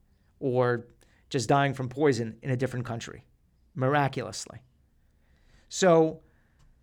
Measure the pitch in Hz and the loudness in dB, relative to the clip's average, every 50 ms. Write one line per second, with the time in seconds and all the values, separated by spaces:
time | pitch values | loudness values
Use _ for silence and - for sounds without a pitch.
0 | _ _ _ _ _ _ _ - - 135 123 123 123 123 120 120 120 - - _ | _ _ _ _ _ _ _ -6 -4 -2 0 2 2 2 2 -2 -4 -10 -20 _
1 | _ _ _ _ _ - - 139 113 - 143 139 139 139 131 131 131 123 - 139 | _ _ _ _ _ -6 -4 -4 0 2 2 4 4 2 0 -4 -6 -8 -4 0
2 | 156 147 127 110 117 113 113 - - 139 127 123 131 123 - 127 120 - 117 117 | 2 2 2 2 -2 -6 -8 -10 -6 -4 -2 -2 -2 -2 -4 -6 -8 -6 -8 -10
3 | - - - - - _ _ _ _ _ _ _ _ _ - - 127 127 147 147 | -10 -12 -16 -18 -20 _ _ _ _ _ _ _ _ _ -8 -2 0 0 2 2
4 | - - - - 113 98 - - - - - - _ _ _ _ _ _ _ _ | 0 0 -2 -6 -10 -8 -10 -12 -14 -14 -16 -20 _ _ _ _ _ _ _ _
5 | _ _ _ _ _ _ _ _ _ _ _ _ _ - - - 190 185 165 165 | _ _ _ _ _ _ _ _ _ _ _ _ _ -12 -4 2 4 6 6 6
6 | 160 160 156 - - _ _ _ _ _ _ _ _ - _ _ | 6 4 0 -6 -16 _ _ _ _ _ _ _ _ -20 _ _